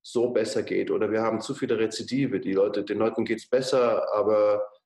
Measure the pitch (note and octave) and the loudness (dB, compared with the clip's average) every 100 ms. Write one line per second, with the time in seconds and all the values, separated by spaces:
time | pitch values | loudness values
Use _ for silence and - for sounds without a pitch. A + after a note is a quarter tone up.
0 | - A#2+ A#2+ G#2+ G#2+ A2+ - F#2+ G2 G2 | -4 -2 0 0 0 -2 -2 -2 0 -2
1 | G#2+ A2 A2+ A2 - - B2 A2 A2 - | 0 0 0 -2 -6 -6 -2 0 0 -4
2 | - B2+ C3 F#2+ F#2 F#2+ G#2 G#2 G2+ G#2 | -4 -2 0 -2 0 2 2 0 -4 0
3 | A2 - A2 A2 - B2+ C3 C3 A#2+ G2+ | 0 0 -2 -4 0 0 2 2 4 2
4 | F2 G#2 G#2 G#2+ G#2 G#2 G#2 - | 0 0 2 4 4 2 -2 -12